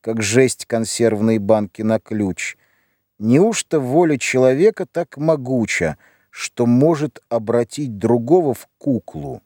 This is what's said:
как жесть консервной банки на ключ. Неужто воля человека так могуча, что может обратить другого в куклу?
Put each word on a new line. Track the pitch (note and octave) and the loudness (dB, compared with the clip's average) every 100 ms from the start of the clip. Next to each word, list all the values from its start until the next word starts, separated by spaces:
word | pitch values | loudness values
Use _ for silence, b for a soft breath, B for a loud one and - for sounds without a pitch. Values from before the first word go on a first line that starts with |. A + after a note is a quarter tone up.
как | - A2+ | -6 -6
жесть | G#2 A2+ C3 - - | 0 2 2 0 -6
консервной | A#2 A2 - A#2 G#2+ A2+ A2+ | -4 -4 0 0 2 0 0
банки | G2+ A2 G#2 - | 2 0 0 -6
на | A2 A2 | -2 -2
ключ. | - A2 G2+ F2 - - _ _ _ _ _ _ | -2 -4 -2 -4 -10 -14 _ _ _ _ _ _
Неужто | G#2+ C3 G#3 A3 - D#3+ | 2 4 4 0 -2 -2
воля | B2+ C#3+ F3 C#3 | 0 2 2 0
человека | - C3 C3 C3+ G3+ - F#3 | -2 2 2 4 2 0 -8
так | - E3+ - | -8 -8 -4
могуча, | D#3 D#3 B2+ C3 G#2+ - E2 D2 b b b | -2 -2 -2 -2 -2 -2 -4 -4 b b b
что | - - - A#2+ | -14 -14 -2 2
может | B2 D3+ D#3+ D3 - _ | 4 4 2 -4 -8 _
обратить | A#2 G#2+ A#2 A#2+ - C#3+ G#2 | -4 -2 -2 -2 -6 -8 -4
другого | A2 A#2+ A#2 F3+ D#3 | 0 0 4 2 2
в | A2+ - _ | -4 -10 _
куклу? | - A#2+ - D#3 C#3+ A#2+ | -2 -2 -4 -12 -12 -14